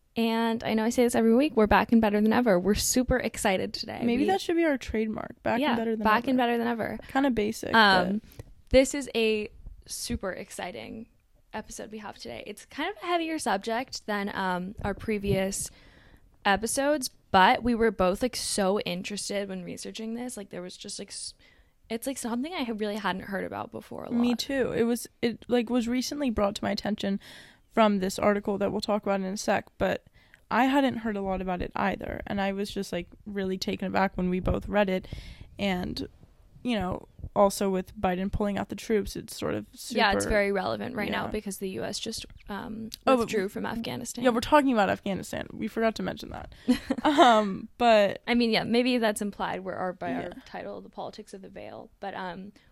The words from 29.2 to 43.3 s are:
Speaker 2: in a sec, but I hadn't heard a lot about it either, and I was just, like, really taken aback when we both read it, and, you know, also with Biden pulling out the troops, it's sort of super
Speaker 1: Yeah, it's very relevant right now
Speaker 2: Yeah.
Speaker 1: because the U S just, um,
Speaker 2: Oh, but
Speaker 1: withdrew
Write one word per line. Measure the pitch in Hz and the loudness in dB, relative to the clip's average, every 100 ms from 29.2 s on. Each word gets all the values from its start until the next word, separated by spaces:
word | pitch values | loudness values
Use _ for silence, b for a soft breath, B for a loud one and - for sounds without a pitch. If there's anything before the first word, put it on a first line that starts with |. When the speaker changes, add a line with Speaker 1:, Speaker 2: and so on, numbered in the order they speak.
Speaker 2:
in | 185 | -2
a | 208 | -4
sec, | - 202 - - | 0 0 -2 -2
but | 190 - _ b b b b | 0 -2 _ b b b b
I | 220 262 | 2 4
hadn't | 285 262 233 | 4 2 0
heard | 226 202 | -4 -2
a | |
lot | 196 185 | -2 -2
about | 185 180 | -2 -4
it | - - | -4 -2
either, | 196 - - - - | -2 -2 -6 -8 -6
and | 196 | -2
I | 196 | -2
was | 196 202 | -2 -4
just, | 202 196 | -6 -4
like, | 180 175 - 208 | -6 -6 -14 -10
really | 202 190 190 | -4 -4 -4
taken | - 190 190 | -4 -4 0
aback | 196 190 - | 2 2 2
when | 180 | 0
we | 180 | 0
both | - - - | 0 0 2
read | 202 196 | 2 2
it, | 185 - B B B B - | 0 -4 B B B B -4
and, | 202 180 - - - - - _ - - | -2 -2 -4 -6 -10 -14 -20 _ -20 -8
you | 254 220 | -2 -2
know, | 180 - - - - 202 | -2 -4 -10 -14 -2 4
also | 196 - 196 | 4 4 0
with | 185 185 220 | 0 -4 -2
Biden | 190 180 196 | -2 0 -2
pulling | - 202 202 | 0 0 -2
out | 202 | -4
the | |
troops, | 202 - 214 202 | -6 0 0 0
it's | - - - | -8 -10 -6
sort | - | -4
of | 208 214 | -4 -6
super | - - 233 | -14 -4 2
Speaker 1:
Yeah, | 214 | 4
it's | 202 | 4
very | 208 214 202 | 2 2 2
relevant | 196 190 220 202 214 | 0 -2 -4 -4 -4
right | 202 | -4
now | 202 208 | -4 -4
Speaker 2:
Yeah. | |
Speaker 1:
because | 214 208 185 | -6 -6 -8
the | 190 | -6
U | 208 | -6
S | 180 202 | -6 -6
just, | 226 226 - - - | -8 -8 -12 -16 -12
um, | 196 - 214 220 - 269 | -10 -10 -10 -12 -4 2
Speaker 2:
Oh, | |
but | 254 | 2
Speaker 1:
withdrew | 214 | 2